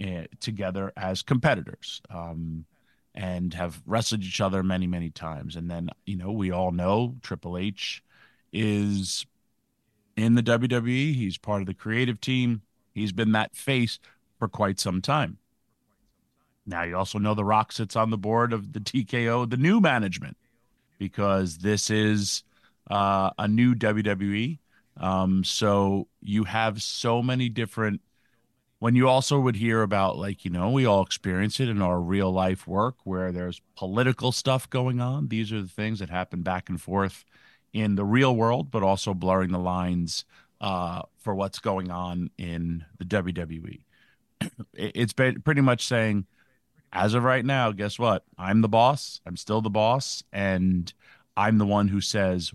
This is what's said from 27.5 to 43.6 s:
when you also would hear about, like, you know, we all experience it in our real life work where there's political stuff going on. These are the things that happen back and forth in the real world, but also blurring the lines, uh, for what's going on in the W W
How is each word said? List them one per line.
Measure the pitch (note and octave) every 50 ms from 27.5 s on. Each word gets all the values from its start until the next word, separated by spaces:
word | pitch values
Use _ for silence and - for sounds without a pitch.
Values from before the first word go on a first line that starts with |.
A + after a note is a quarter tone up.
| A2 A#2+ A2+ G#2 - A2+ A2 G#2+ G2+ - - _ _ _ _ _ _ _ _ _ _ _ _ _ _ _
when | A2+ A#2 A#2+
you | B2 C3 C3
also | B2+ C3+ C3 - D3 C#3
would | C3 B2+ A#2
hear | G2+ A2+ A#2 A2+ A2+ A2
about, | G2 G#2 G2 G2 F#2 -
like, | C#2 F#2+ G2+ F#2+ - -
you | F#2+ E2+
know, | F2 F2+ A2
we | C3 C3+ C3
all | A2+ G2+ G2 F#2
experience | - - - - G2 F2+ F#2 G#2 G#2 - -
it | C3+ A#2
in | A2 G2+ F#2+
our | F2 F2+ F2
real | F2 E2+ F#2+ G2 G2 F#2
life | F#2 F#2+ F#2 F#2 F#2 - - -
work | F2+ G2 A2 B2+ C3 - _
where | F#2+ F#2 F#2 F#2 F#2 F2+
there's | F2+ F2+ F2+ F2 - - _ _
political | - G2 F#2 G2 A#2 B2 C3 B2 - A#2 B2+
stuff | - - - C3+ C3 B2+ - -
going | - B2+ B2+ C3 B2 B2
on. | B2 B2 C3 D3 C#3+
These | A#2+ A2+ A2 A2 G#2 A2
are | G#2+
the | F#2+
things | F2+ - - G#2 A2 A2 G2
that | F#2+ D2+
happen | E2+ F2+ F#2 - - F2+ E2
back | F#2 F#2 F2+ - -
and | F#2 D#2+
forth | - - F#2 G2 G2 F#2 - - - _ _ _ _ - _ _ _ _ -
in | G#2+ G#2+ G#2 G2+
the | F#2+ G2+
real | G2+ A2 B2+ C#3 C3 B2
world, | A2+ A2+ A2+ A#2+ C#3 D#3 C3+
but | - A2 G2
also | F#2+ G2 F#2+ - G#2+ G2
blurring | F2 F#2 F#2 F#2+ F#2+ F#2 F2+
the | F2+ F2+
lines, | F2+ F2+ F2+ F2+ F2+ F2+ F2 F2 E2+ D#2+ - - - - _ - _ _ _ _
uh, | - G2+ F#2+ F2+ F2+ E2+ F2 F2+ - - _ _
for | - A2 G2
what's | F#2+ G2 G2 - -
going | - A2+ G2 F#2+ F#2 F2+
on | F2 F2+ F2+ F2+ F2 F2 F2 C#2 - -
in | - E2+ E2 E2+ E2+ E2+ E2+ E2 D#2+ - - -
the | -
W | F2+ G#2 G2+ F2 F#2 E2+
W | F2+ E2+ D#2 E2 D#2